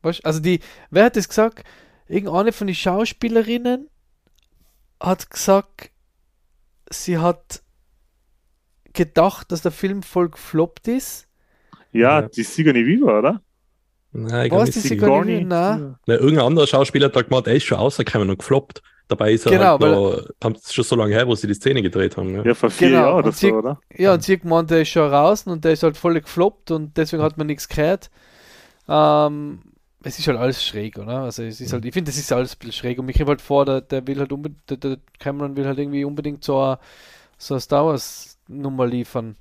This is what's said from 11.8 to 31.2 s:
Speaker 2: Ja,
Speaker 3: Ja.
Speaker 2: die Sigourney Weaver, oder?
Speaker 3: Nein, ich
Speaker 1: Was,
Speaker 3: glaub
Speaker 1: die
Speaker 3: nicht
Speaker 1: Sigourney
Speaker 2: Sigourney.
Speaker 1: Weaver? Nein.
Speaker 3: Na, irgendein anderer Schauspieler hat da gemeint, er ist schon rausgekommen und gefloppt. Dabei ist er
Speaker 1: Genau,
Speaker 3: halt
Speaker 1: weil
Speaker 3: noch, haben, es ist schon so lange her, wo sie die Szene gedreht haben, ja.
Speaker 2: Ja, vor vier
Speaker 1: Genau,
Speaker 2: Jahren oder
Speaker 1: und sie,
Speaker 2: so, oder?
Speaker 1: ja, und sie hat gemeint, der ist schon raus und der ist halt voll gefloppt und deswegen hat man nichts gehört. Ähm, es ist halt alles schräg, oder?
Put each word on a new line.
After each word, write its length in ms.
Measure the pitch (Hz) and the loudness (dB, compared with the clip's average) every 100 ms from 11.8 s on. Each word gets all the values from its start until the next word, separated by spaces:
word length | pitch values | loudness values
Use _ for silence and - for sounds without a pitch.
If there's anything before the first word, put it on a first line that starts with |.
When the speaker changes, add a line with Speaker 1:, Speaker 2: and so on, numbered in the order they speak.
| _ | _
Speaker 2:
Ja, 300 | 113 120 151 | 2 4 4
Speaker 3:
Ja. 60 | 113 | 0
Speaker 2:
die 160 | - | -6
Sigourney 420 | 110 - 156 123 117 | -6 2 4 4 4
Weaver, 340 | 214 262 107 | 4 4 4
oder? 220 | 127 220 _ _ _ _ _ _ _ | 2 -2 _ _ _ _ _ _ _
Speaker 3:
Nein, 340 | 123 113 120 123 | -10 -4 -2 0
ich 40 | |
Speaker 1:
Was, 60 | 180 | 2
Speaker 3:
glaub 80 | 233 | 2
Speaker 1:
die 60 | 233 | 0
Speaker 3:
nicht 80 | 247 | -4
Speaker 1:
Sigourney 440 | 214 208 143 190 196 | 2 4 4 2 -2
Speaker 2:
Sigourney. 100 | 180 | 0
Speaker 1:
Weaver? 280 | 175 180 208 | 0 0 -2
Nein. 180 | 143 131 - | -6 -10 0
Speaker 3:
Na, 80 | 117 | 2
irgendein 300 | 131 156 123 | 4 4 4
anderer 220 | 160 143 | 4 4
Schauspieler 400 | 135 139 139 139 | 4 2 2 2
hat 80 | 131 | 2
da 60 | |
gemeint, 260 | 120 131 - | 2 0 2
er 80 | 113 | 0
ist 80 | |
schon 140 | - 98 | 0 0
rausgekommen 500 | 120 - 120 113 98 | 0 -2 -2 0 -2
und 80 | 95 | -4
gefloppt. 420 | - 135 - - _ _ _ | 0 -2 -2 -20 _ _ _
Dabei 260 | - 107 | -2 2
ist 120 | 113 - | 2 4
er 60 | |
Speaker 1:
Genau, 120 | 185 196 | 4 4
Speaker 3:
halt 100 | 147 | 4
Speaker 1:
weil 100 | 151 | 4
Speaker 3:
noch, 340 | 98 98 - - - | 4 2 -2 -8 -6
haben, 120 | 113 101 | -4 -4
es 80 | - | -6
ist 80 | - | -4
schon 100 | 120 | 0
so 100 | 113 | 2
lange 180 | 107 | 2
her, 140 | 107 123 | 2 2
wo 80 | 110 | 0
sie 120 | 101 | -2
die 60 | 101 | -2
Szene 260 | 131 135 | 0 0
gedreht 340 | 95 92 92 - | 0 0 -2 -2
haben, 200 | 95 95 | -6 -2
ja. 80 | |
Speaker 2:
Ja, 100 | 107 | 0
vor 160 | 117 117 | 2 0
vier 200 | - 262 | 2 4
Speaker 1:
Genau, 120 | - | 6
Speaker 2:
Jahren 140 | 139 175 | 4 4
oder 100 | 113 | 0
Speaker 1:
und 80 | - | 2
sie, 140 | 202 | 2
Speaker 2:
so, 60 | 220 | 2
oder? 240 | 117 143 _ - | -4 -8 _ 0
Speaker 1:
ja, 160 | 190 | 2
und 100 | 180 | 2
sie 100 | - | 2
hat 80 | 190 | -2
gemeint, 260 | 170 165 165 | 2 0 2
der 120 | 165 | 2
ist 80 | 156 | 2
schon 220 | 170 151 | 2 2
raus 320 | 139 156 214 - | 4 4 2 -4
und 200 | 165 160 | -2 0
der 80 | |
ist 100 | 156 | 2
halt 140 | 160 151 | 0 0
voll 220 | 175 165 | -2 -2
gefloppt 500 | - - 190 - - | -4 0 0 -2 -6
und 240 | 160 151 156 | -6 -4 -4
deswegen 260 | 156 160 | -4 -2
hat 160 | 156 156 | -2 -2
man 100 | 151 | -6
nichts 200 | 143 - | -6 -6
gehört. 420 | 156 151 190 - _ _ _ _ - _ _ - | -2 0 -2 -6 _ _ _ _ -20 _ _ -4
Ähm, 720 | 151 151 151 151 147 147 - _ _ _ _ | 2 2 2 0 -2 -12 -14 _ _ _ _
es 160 | - - | -16 -6
ist 80 | 151 | -4
halt 100 | 120 | -2
alles 260 | 123 127 | -2 -4
schräg, 340 | - 107 107 101 | -8 -8 -10 -12
oder? 220 | 104 127 | -10 -8